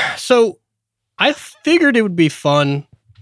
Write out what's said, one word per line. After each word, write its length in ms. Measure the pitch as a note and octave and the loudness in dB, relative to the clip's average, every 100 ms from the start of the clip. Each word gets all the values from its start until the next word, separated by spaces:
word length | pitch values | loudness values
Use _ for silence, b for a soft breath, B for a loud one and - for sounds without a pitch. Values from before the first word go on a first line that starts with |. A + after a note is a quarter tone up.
| B B | B B
So 420 | - B3 A3+ - _ _ _ _ _ - | 0 2 2 -2 _ _ _ _ _ -4
I 160 | A#3 | -2
figured 640 | C#4+ - - - E4+ D4 A#3 | -2 -8 -8 0 2 2 2
it 40 | |
would 140 | G#3 F3 | 0 0
be 140 | D#3 | 0
fun 580 | - D3 C#3+ C#3+ C#3+ - _ _ _ | 0 -2 0 0 -2 -8 _ _ _